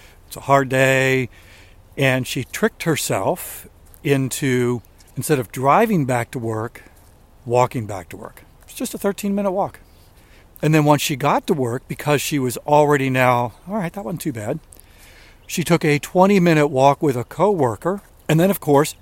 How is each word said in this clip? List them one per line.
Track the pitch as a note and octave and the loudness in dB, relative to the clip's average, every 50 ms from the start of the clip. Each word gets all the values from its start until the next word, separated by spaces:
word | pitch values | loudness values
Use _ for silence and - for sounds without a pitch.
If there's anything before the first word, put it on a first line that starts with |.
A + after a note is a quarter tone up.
| - - - - - | -20 -20 -20 -20 -20
it's | - - | -18 -18
a | F#2+ | -14
hard | - - C#3 C#3 C#3 B2+ | -2 2 2 2 2 2
day." | C3+ C3 C3+ C3 C3+ C3 C3 C3+ C3 C3 B2+ - - - - - - - - - - - - - - | 0 2 2 2 2 2 2 2 0 0 -2 -4 -8 -18 -20 -20 -20 -20 -20 -20 -20 -20 -20 -20 -6
And | - C#3 C3+ B2+ B2+ B2 | -2 0 0 0 0 -2
she | - - C#3+ B2 | -6 -8 -8 -8
tricked | - - - - A3+ - - - | -10 -6 -2 -2 -2 -2 -4 -4
herself | E3+ D#3 - - - C3 G2+ F#2+ B2 E3+ - - - - - - - - - - - - - - | -2 -2 -2 -2 -4 -4 -2 -2 -2 -4 -4 -8 -14 -16 -18 -20 -20 -20 -20 -20 -20 -20 -10 -2
into, | D#3 C#3+ C3+ C3+ B2+ - - - C3+ B2+ B2+ B2 B2 B2 A#2+ - - _ _ - _ - | -2 0 0 0 -4 -4 -4 -2 0 0 0 0 0 -2 -4 -6 -12 _ _ -20 _ -12
instead | - B2+ - D#3 C3+ | -10 -2 -2 -2 -2
of | A#2+ - | -2 -6
driving | - C3+ B2+ C#3 D3 F3+ A3+ A3 A3 F3 C#3+ | -8 -4 0 2 4 4 4 2 2 0 0
back | B2 B2+ A#2+ A#2 - - | 0 -2 -2 -4 -4 -8
to | C3+ | -8
work, | A2+ A2+ A2 A2 A2 A#2 - - - - - - - - - _ - _ _ _ - | -6 -4 -4 -4 -6 -8 -10 -16 -20 -20 -20 -20 -20 -20 -20 _ -20 _ _ _ -8
walking | B2 A#2 B2 B2+ B2 - C#3 A2 | -2 2 2 2 2 0 -6 -8
back | G2+ G#2 F#2+ F2 - | -8 -10 -12 -12 -14
to | - | -16
work. | F#2 - - - - - - - - - | -16 -16 -18 -18 -20 -20 -20 -20 -20 -20
It's | - - | -20 -12
just | - C4 - - | -10 -10 -8 -8
a | G#3+ | -4
thirteen-minute | - G3+ G3 - - G3+ G3 G3+ G3+ G3+ F3+ | -4 -4 -4 -2 -4 -4 -4 -2 -2 -2 -2
walk. | G3+ F#3 C3+ - - - _ - - - - _ _ - _ - - - - _ - - | -2 -4 -4 -6 -12 -20 _ -20 -20 -20 -20 _ _ -20 _ -20 -20 -20 -20 _ -2 0
And | D3+ D#3 | 2 4
then | D#3+ D3+ | 4 4
once | D3 D3 C#3 - | 4 4 2 2
she | - D#3+ | -4 -4
got | B2 C3+ C#3+ F3 C4+ - | -2 -2 0 0 0 0
to | - F3+ | -2 -2
work, | D3 B2+ A#2+ A2+ C3 - - | -2 -2 -4 -4 -6 -8 -10
because | C3+ - - D3 D3 C3+ - | -12 -8 -2 -2 -2 0 -2
she | - D#3 C#3+ | -2 -4 -2
was | B2+ B2 A2+ - | -2 -2 -4 -6
already | - - D3 D3 D3+ C#3+ D3 C#3+ C3+ C3+ | -2 2 4 4 4 4 2 2 2 0
now, | C3 B2+ B2+ B2 B2 A#2+ A#2+ A#2+ - - - F3 | 0 2 4 4 4 2 0 -2 -6 -12 -14 -10
"All | G3 | -8
right, | A3 F3+ E3 - | -6 -6 -6 -8
that | G3+ G3+ | -10 -10
wasn't | A3 G3 - - | -10 -10 -8 -8
too | E3 B2+ | -8 -8
bad," | A2+ G#2 G#2+ D3 E3 - _ - - - - - - - - - - - - - - - | -8 -6 -6 -8 -8 -10 _ -20 -20 -20 -20 -20 -20 -20 -20 -20 -20 -20 -20 -20 -20 -18
she | - - - D#3+ | -10 -6 -6 0
took | - F3 D#3+ - | 0 0 2 2
a | D#3 D3 C#3+ | 0 0 0
twenty-minute | - - - F#3 F#3 G3 G#3 G3 F3 F3 E3 D#3 D3 D3 | -2 -2 2 2 4 4 4 4 4 4 4 4 2 2
walk | D#3+ C3 C3 C#3 C#3 - - | 2 4 4 4 4 4 0
with | D3+ B2 | -2 0
a | B2 A#2 | -2 -4
coworker. | - - - E3+ G#3 G#3 F3 C#3 A#2+ G#2+ - - E3 F#3+ G3+ - - - - _ - | -8 -2 0 0 2 2 2 0 0 0 -2 -4 -4 -4 -4 -8 -16 -20 -20 _ 0
And | D#3 D#3 | 2 2
then, | E3+ G3 | 4 2
of | G3+ - | 2 0
course, | - D3+ C#3+ C#3 D3+ - - - | 0 4 4 4 4 2 -2 -10